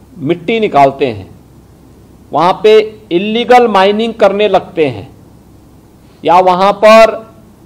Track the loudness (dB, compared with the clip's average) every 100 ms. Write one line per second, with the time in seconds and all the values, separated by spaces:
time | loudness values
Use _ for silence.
0 | _ -10 -8 -6 -6 -4 -2 0 0 0
1 | -6 -8 -16 -20 _ -20 _ _ _ _
2 | _ _ -8 -4 -2 0 2 2 0 -8
3 | -8 -6 -4 -4 2 2 2 0 0 -2
4 | -6 -2 -2 0 -2 -2 -4 -4 -4 -6
5 | -16 -20 -20 _ _ _ _ _ _ _
6 | _ _ 0 2 2 2 0 2 4 6
7 | 4 0 -14 -20 -20 _